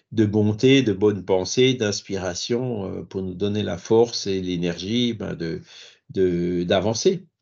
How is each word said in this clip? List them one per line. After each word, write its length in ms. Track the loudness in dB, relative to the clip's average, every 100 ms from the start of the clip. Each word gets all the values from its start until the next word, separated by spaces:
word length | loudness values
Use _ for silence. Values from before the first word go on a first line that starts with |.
| _
de 140 | 0 2
bonté, 560 | 4 2 4 6 6
de 100 | 4
bonne 320 | 2 2 2
pensée, 520 | 0 0 0 2 2 2
d'inspiration, 1080 | -2 -2 -6 -6 -6 -6 -4 -4 -2 -6 -6
euh, 180 | -8
pour 180 | -8 -8
nous 140 | -6 -4
donner 280 | -2 -2
la 140 | -4 -6
force 500 | 2 4 4 0 -4
et 140 | -4
l'énergie, 720 | -2 -2 -2 -4 -4 -2 -2
ben, 200 | -4 -8
de, 280 | -6 -8 -8 -12 -20 -20 _ -10
de, 540 | 0 0 0 0 -2
d'avancer, 640 | 0 0 0 0 0 0 -4 _